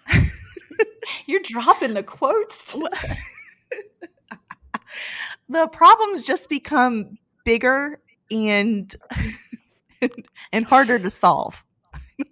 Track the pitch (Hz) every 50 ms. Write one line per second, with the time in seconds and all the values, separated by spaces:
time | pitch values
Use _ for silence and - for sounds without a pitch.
0 | _ - - - - - - - - - - - - _ 320 - 427 440 - -
1 | - - - - - - 311 392 370 - 226 240 233 294 - - 330 240 214 202
2 | 202 - - - 294 269 403 440 - - - - - - - 262 311 - - -
3 | - - - - - - - - - - _ _ _ _ - 427 403 - _ _
4 | 349 - _ _ _ _ 220 - _ _ - - _ _ - - - - - -
5 | - - - - - - - - _ - 254 330 320 320 320 - 330 359 403 440
6 | 440 415 403 311 - - 262 - - - 302 269 - - 294 285 254 254 240 220
7 | 196 - - - _ _ _ _ _ 233 233 226 233 254 262 269 285 294 294 -
8 | _ _ _ _ _ - 220 220 214 214 208 202 202 226 220 202 190 196 - -
9 | _ - - - - 220 220 - - _ - - _ _ _ _ _ _ _ _
10 | 254 262 - - - _ _ - - - - 220 226 - 262 262 269 220 247 226
11 | 180 190 - - - 185 151 139 - - - - _ _ _ _ _ _ - -
12 | - - _ - 269 -